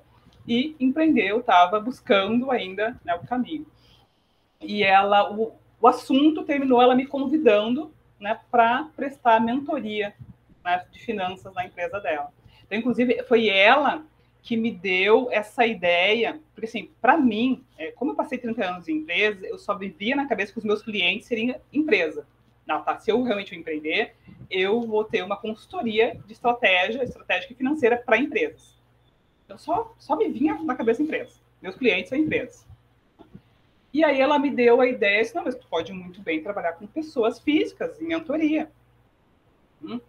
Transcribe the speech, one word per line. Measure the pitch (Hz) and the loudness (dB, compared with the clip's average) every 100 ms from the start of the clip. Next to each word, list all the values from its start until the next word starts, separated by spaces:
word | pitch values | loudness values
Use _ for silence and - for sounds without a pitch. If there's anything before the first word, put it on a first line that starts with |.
| - _ _ - - | -14 _ _ -14 -4
e | 233 311 - | -2 -2 -2
empreender, | 262 311 320 247 190 | -2 2 2 2 2
eu | 220 | -2
tava | 240 180 180 208 | 4 4 4 2
buscando | 214 - - 202 196 240 269 | -4 -6 0 2 2 -2 0
ainda, | 233 185 190 220 247 | -2 -4 -6 -6 -6
né, | - 170 | -6 -6
o | - | -4
caminho. | 254 240 156 - _ _ _ _ _ _ _ _ _ | -6 -4 -8 -12 _ _ _ _ _ _ _ _ _
E | 208 208 | -6 0
ela, | 196 190 202 202 208 | 4 6 6 4 2
o, | 208 220 - _ _ | -2 -6 -8 _ _
o | 247 | 4
assunto | 247 - 269 311 311 | 4 2 4 4 2
terminou | - 285 269 247 | -2 -2 2 6
ela | 247 | 6
me | 254 262 | 4 0
convidando, | 277 269 311 233 208 220 254 - _ _ _ | -4 -2 2 4 4 2 -4 -6 _ _ _
né, | 202 220 _ | -8 -8 _
pra | 247 233 254 311 - | 2 4 2 -4 -8
prestar | 269 - 240 226 | -10 -2 2 4
mentoria, | 233 269 277 294 214 214 208 - - - _ _ | 2 -2 -4 -6 -6 -6 -8 -10 -20 -20 _ _
né, | 175 180 - | -4 -4 -4
de | - | -14
finanças | - 208 185 185 196 185 | -8 -6 -6 -8 -12 -10
na | 180 | -10
empresa | - 175 196 | -8 -8 -6
dela. | 196 151 143 _ _ _ - | -4 -6 -6 _ _ _ -8
Então, | 208 | -4
inclusive, | 240 214 247 240 | -2 0 0 0
foi | - 233 220 | 2 2 4
ela | 196 208 277 269 160 - _ _ _ | 6 6 6 4 -2 -8 _ _ _
que | - 226 | -6 -4
me | 226 | -4
deu | 180 190 185 196 247 254 | -4 -2 0 4 4 2
essa | 208 - - 233 | -4 -2 0 0
ideia, | 196 175 170 190 233 190 156 _ | 0 2 4 4 2 0 -4 _
porque, | - 220 | -14 -10
assim, | 214 180 _ | -10 -12 _
pra | 226 320 | 2 4
mim, | 254 208 254 247 - - | 2 2 0 -2 -8 -14
é, | 160 | -14
como | - 277 | -8 -6
eu | 427 | -4
passei | 277 254 | -6 -6
trinta | 226 226 185 | -6 -6 -6
anos | 180 170 | -6 -6
em | 156 | -6
empresa, | 156 175 214 196 - | -4 0 0 -2 -10
eu | 190 | -10
só | - 196 | -8 -8
vivia | 196 - 208 277 | -8 -8 -4 -4
na | 269 | -2
cabeça | 196 208 | -4 -6
que | 226 | -6
os | |
meus | 214 208 | -4 -4
clientes | - 208 175 196 - | -4 -2 -2 -2 -4
seriam | 220 240 254 _ | -4 -4 -6 _
empresa. | 294 311 196 160 147 - _ _ _ - | -4 0 0 0 -6 -14 _ _ _ -6
Não, | 151 | -6
tá, | - - | -4 -6
se | - | -2
eu | 226 | 0
realmente | 247 202 196 180 | 0 -4 -8 -12
empreender, | 160 151 151 180 247 _ - - - | -10 -8 -4 -2 -4 _ -20 -20 -8
eu | 185 190 233 | -2 0 0
vou | 226 214 | -2 -2
ter | 214 196 | -2 -4
uma | 185 196 | -4 -6
consultoria | 214 220 - 370 233 214 247 - 202 | -8 -10 -10 -6 -2 0 0 -2 -16
de | |
estratégia, | 220 247 240 208 180 190 247 | -6 -2 2 2 4 2 -2
estratégica | 247 - - 185 - | -6 -8 -6 -6 -6
e | - | -6
financeira | 262 311 226 240 | -4 2 2 2
pra | - 226 | 2 0
empresas. | 294 202 151 - _ _ _ _ _ _ _ _ - | 0 -2 -4 -6 _ _ _ _ _ _ _ _ -20
Então, | 202 | -14
só, | - 359 453 - | -4 -4 -4 -10
só | - 302 | -4 0
me | 370 | 0
vinha | 220 311 359 | 0 0 0
na | 311 254 | -4 -2
cabeça | 226 240 | 0 0
empresa. | 302 156 120 _ _ _ | -2 -4 -8 _ _ _
Meus | 175 - | -14 -2
clientes | 247 180 269 | 2 2 0
são | 262 | -2
empresas. | 311 147 180 - - - _ _ _ _ _ - _ _ _ _ _ | 0 -2 -4 -14 -20 -20 _ _ _ _ _ -20 _ _ _ _ _
E | 285 | 2
aí | 311 269 | 2 4
ela | 269 294 | 2 2
me | 277 | 0
deu | 226 240 247 | 4 6 6
a | 254 | 4
ideia, | 208 202 208 | 2 2 2
disse, | 226 | 0
"Não, | 349 339 | -4 -6
mas | - | -8
tu | - | -6
pode | 170 165 | -6 -6
muito | 185 180 180 | -10 -16 -12
bem | 190 156 | -6 -6
trabalhar | 202 202 170 | -6 -6 -6
com | - 202 | -6 -10
pessoas | 311 311 262 220 254 | -10 -6 -2 -2 -2
físicas, | - 302 - - - - | 0 0 0 -6 -10 -8
em | 330 | -6
mentoria." | 330 320 311 311 311 - _ _ _ _ _ _ _ _ _ _ _ | -6 -4 -2 0 -2 -6 _ _ _ _ _ _ _ _ _ _ _
Hum? | - 233 | -12 -12